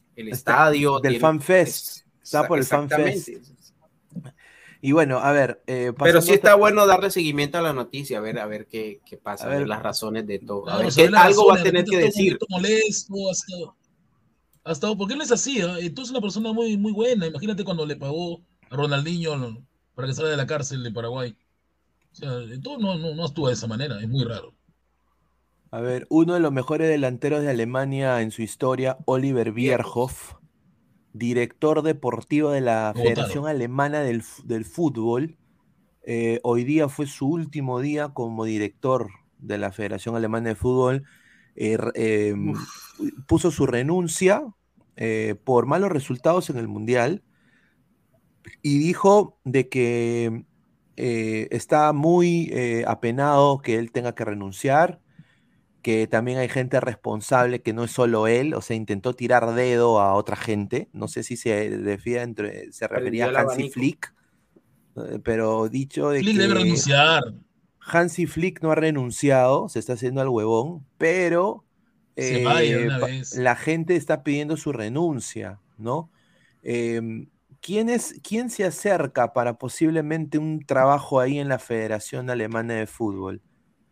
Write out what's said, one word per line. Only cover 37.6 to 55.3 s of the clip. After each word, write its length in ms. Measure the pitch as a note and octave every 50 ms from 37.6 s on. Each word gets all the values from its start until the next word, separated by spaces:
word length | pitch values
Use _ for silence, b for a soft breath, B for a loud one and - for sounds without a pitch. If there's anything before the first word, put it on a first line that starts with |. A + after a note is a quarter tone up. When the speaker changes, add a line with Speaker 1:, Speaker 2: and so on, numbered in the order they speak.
| C3+ C3 B2 B2
Speaker 2:
día 280 | C3+ D3 D3 D3 D3 C#3
como 340 | C#3 C3+ A#2 A#2 A2+ A2+ A2
director 600 | A2+ A2 G#2 G#2 G2+ _ _ - C3 C3 A#2+ A2+ G2+ G2 - _ _ _ _
de 200 | - G#2+ G#2 G2+
la 140 | G2+ G2+
Federación 420 | G2 - G#2+ G2+ G#2 G2+ - A#2 A#2
Alemana 340 | A#2 A2+ G#2+ A2+ A2+ A#2 A2+
de 40 | G#2+
Fútbol, 500 | - - B2+ B2+ B2+ B2+ B2+ C3 C#3 C#3 b b b b b b b b b b
eh, 180 | - A2 G#2+
r-, 180 | A2 A2 A2 A#2+ -
eh, 400 | A#2+ A#2 A2 G#2+ G#2 G#2 G#2 G#2
Speaker 1:
Uf. 640 | G2+ G2+ - - D#3+ E3+ - - - - - - - - - - C3 -
Speaker 2:
puso 240 | - E3 E3 - E3+
su 160 | D#3 - C#3+
renuncia, 760 | B2 A#2+ A#2+ C3 D3+ F3 F#3 F3 E3 - - F#3+ F#3 G#3 C4+ D#4 A3 - _ _ _ _ _ _ _ _
eh, 380 | - A2+ A2+ A2 A2 A2 G#2+ G#2 - _
por 220 | C3 B2+ A#2+ A#2+
malos 240 | C3+ D3+ F3+ G3+ G3
resultados 560 | E3 C#3 C#3 - C3 B2+ - D#3+ F3 F#3 - -
en 60 | C#3 A#2+
el 100 | A2+ G#2+
Mundial 540 | G#2 G#2 A2 A#2 B2 B2 A#2 C#3 F#3+ G#3 _ _ _ _ _ _ _ _ _ _ _ _ _ _ _ _ _ _ _ _ _ _ _ _ _ - - _
y 160 | _ D3 C#3+ C#3+
dijo 600 | D#3 E3+ F3+ - - G3 G3+ G#3 F#3 - _ _ _
de 240 | C3 B2 C3+ C3 C3
que, 760 | - C3 A#2+ A#2 A#2+ A#2 A#2 A#2 A#2 A#2 A#2 A2+ A2+ A#2 - _ _ _ _ _ _ _ _ _ _
eh, 520 | - B2+ B2 A#2 A2+ A2 A2 A2 A2 A2 -
está 420 | - A2+ - - D#3+ D3+ D3+ D3+
muy, 560 | D3+ C#3+ D3 E3+ F3 F3 F3 F3 E3+ E3+ E3 -
eh, 320 | - B2+ B2 A#2+ A#2 A#2 A#2
apenado 720 | A2 G#2+ - - A#2 A#2+ C3+ C#3+ D3 C#3+ C#3 C#3+ C#3+ C#3 C#3
que 160 | - A#2+ A2
él 160 | A2+ A#2 A2+
tenga 220 | _ B2+ B2 A#2+ A#2
que 100 | - A2+
renunciar, 760 | G#2+ G#2 G2+ G2 G2 F#2+ - - C3+ C3+ D3+ F3 F3+ E3 _ _ b b b b b